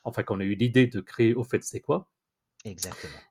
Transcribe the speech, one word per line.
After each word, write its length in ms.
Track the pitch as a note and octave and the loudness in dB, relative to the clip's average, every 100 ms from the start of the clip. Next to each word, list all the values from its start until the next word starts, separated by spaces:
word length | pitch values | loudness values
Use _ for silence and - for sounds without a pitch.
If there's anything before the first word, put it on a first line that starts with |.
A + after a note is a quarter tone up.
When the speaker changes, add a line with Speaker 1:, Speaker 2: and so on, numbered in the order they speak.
Speaker 1:
enfin, 200 | - A#2 | -8 -6
qu'on 160 | G2+ G2 | -2 -2
a 40 | |
eu 120 | G2 G2+ | -2 2
l'idée 320 | B2 A#2+ B2+ | 4 6 4
de 140 | G#2+ | 2
créer 320 | - - A#2 | -8 2 2
Au 100 | A#2 | 2
fait, 200 | A#2+ C3 | 0 -4
c'est 180 | - - | -4 -10
quoi ? 280 | - E3 F#3+ _ _ _ _ _ A2 | -2 -2 -2 _ _ _ _ _ -16
Speaker 2:
Exactement. 480 | F2 F2+ E2+ E2+ - - | -10 -10 -10 -14 -16 -20